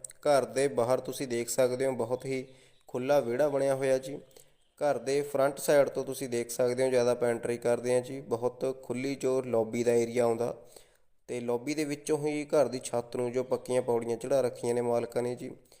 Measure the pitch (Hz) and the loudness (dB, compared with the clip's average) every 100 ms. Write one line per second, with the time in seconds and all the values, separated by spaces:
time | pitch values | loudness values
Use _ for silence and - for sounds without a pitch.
0 | - - 147 139 117 127 139 123 117 127 | -18 -4 2 4 2 0 0 2 2 0
1 | - 123 135 117 117 - 127 127 135 120 | -2 -8 -4 -4 -2 2 2 2 -2 -2
2 | 117 123 135 131 127 - - _ - 123 | -2 -4 -4 -6 -8 -16 -20 _ -8 -4
3 | 131 143 120 127 147 139 139 135 135 131 | 2 2 2 0 2 2 0 2 2 0
4 | 135 143 - - - _ _ - 147 123 | -2 -12 -14 -20 -20 _ _ -4 -2 0
5 | 120 143 143 135 139 143 - 147 131 139 | 0 -2 0 2 2 0 4 4 4 0
6 | 127 131 131 120 117 - 123 123 131 127 | -6 -6 -4 -4 -2 0 0 2 2 4
7 | 120 120 120 117 - - 120 120 120 123 | 4 2 0 0 -2 -2 0 0 2 0
8 | 123 135 120 113 123 - 135 131 - 123 | 0 -8 -4 -2 -2 -2 -4 -4 -6 -4
9 | 135 135 131 131 127 113 110 120 117 120 | -4 -2 0 0 2 0 2 0 4 4
10 | 117 120 117 113 120 - - - - _ | 2 2 2 2 -2 -6 -16 -20 -20 _
11 | _ _ - 123 120 120 135 151 143 143 | _ _ -10 -6 -2 -2 -2 -4 -4 -4
12 | - 147 151 151 143 156 123 127 - 120 | -2 -2 0 -4 0 2 2 0 -4 -4
13 | - 123 123 127 123 123 - 127 123 117 | -4 -4 -2 -2 -2 -4 0 0 0 -2
14 | 117 113 127 139 123 - 120 120 120 117 | -2 -4 0 0 0 -2 -2 0 0 0
15 | 117 123 120 123 131 - _ - | -2 -4 -4 -6 -10 -14 _ -20